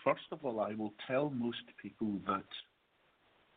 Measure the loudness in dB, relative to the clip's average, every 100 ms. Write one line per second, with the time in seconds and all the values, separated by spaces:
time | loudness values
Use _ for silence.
0 | 2 2 -2 -6 -2 0 0 0 -2 -4
1 | 0 2 2 2 0 0 -8 -14 -14 -2
2 | 0 0 0 0 -2 -14 -14 _ _ _
3 | _ _ _ _ _